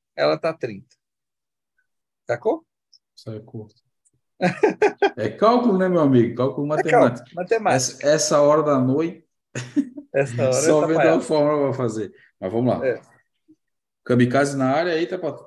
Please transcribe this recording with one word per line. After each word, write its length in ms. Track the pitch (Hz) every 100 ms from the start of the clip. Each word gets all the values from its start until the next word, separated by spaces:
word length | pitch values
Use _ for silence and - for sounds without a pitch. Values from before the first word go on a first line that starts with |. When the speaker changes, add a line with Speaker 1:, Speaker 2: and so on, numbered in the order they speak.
| _ -
Speaker 1:
ela 220 | 147 156
tá 160 | 165
trinta. 420 | 160 127 98 - _ _ _ _ _ _ _ _ _ _ _ _ _ -
Sacou? 400 | 120 - 320 _ _ _ _ _ _
Speaker 2:
Sacou. 520 | - 107 - 113 104 _ _ _ _ _ _ -
Speaker 1:
<laughs> 580 | 180 - 381 - 415 - 403 -
Speaker 2:
É 100 | 107
cálculo, 480 | - 208 240 240 185
né, 120 | 185
meu 100 | 175
amigo? 340 | 143 127 117
Cálculo 320 | 120 131 139 147
Speaker 1:
É 40 | 151
cálculo, 120 | 160 233
Speaker 2:
matemático. 320 | 139 123 - 170
Speaker 1:
matemática. 400 | 180 226 202 131
Speaker 2:
Essa, 320 | 131 - 143
essa 340 | 151 - 151
hora 220 | 147 151
da 160 | 151 135
noite, 460 | 127 139 170 - _ _ _ 131 - 302 - - -
Speaker 1:
Essa 300 | 135 135 117
hora 100 | 131
Speaker 2:
só 280 | 127 156 151
Speaker 1:
tá 60 | 156
Speaker 2:
vendo 80 | 160
Speaker 1:
maior. 200 | 143 165
Speaker 2:
a 40 |
fórmula 460 | - 156 147 151 139
pra 60 |
fazer. 400 | 123 120 107 98 - _ -
Mas 100 | 95
vamos 220 | 110 127
lá. 140 | 92 131
Speaker 1:
É. 140 | 107 - _ _ _ _ _ _ _ _ _ -
Speaker 2:
Kamikaze 500 | 123 123 135 143 139
na 160 | 131
área, 260 | 143 180 160
eita, 220 | 170 -
pat-, 260 | 156 -